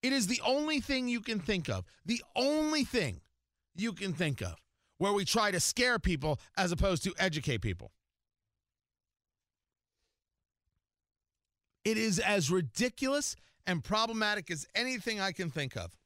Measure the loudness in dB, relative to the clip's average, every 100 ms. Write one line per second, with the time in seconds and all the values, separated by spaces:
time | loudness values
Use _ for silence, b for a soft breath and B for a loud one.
0 | 2 2 0 0 2 2 2 -2 0 -2
1 | 0 -4 -2 -4 0 -2 0 -4 -6 b
2 | -4 -4 -4 -2 2 2 2 0 0 0
3 | -2 -4 _ _ _ _ _ -6 -4 -4
4 | -4 0 0 0 -6 -8 _ _ _ _
5 | 0 2 2 2 2 2 0 2 2 2
6 | 2 0 0 -2 B -2 0 2 2 2
7 | 0 0 0 0 -2 -2 -2 -4 -8 _
8 | _ _ _ _ _ _ _ _ _ _
9 | _ _ _ _ _ _ _ _ _ _
10 | _ _ _ _ _ _ _ _ _ _
11 | _ _ _ _ _ _ _ _ -2 2
12 | 2 2 4 2 4 2 0 0 -2 0
13 | 0 0 -2 -8 b b -2 -2 0 0
14 | 0 0 0 0 -2 -8 -4 -2 -2 -2
15 | -4 -2 -2 -2 -4 -4 -4 -6 -10 -12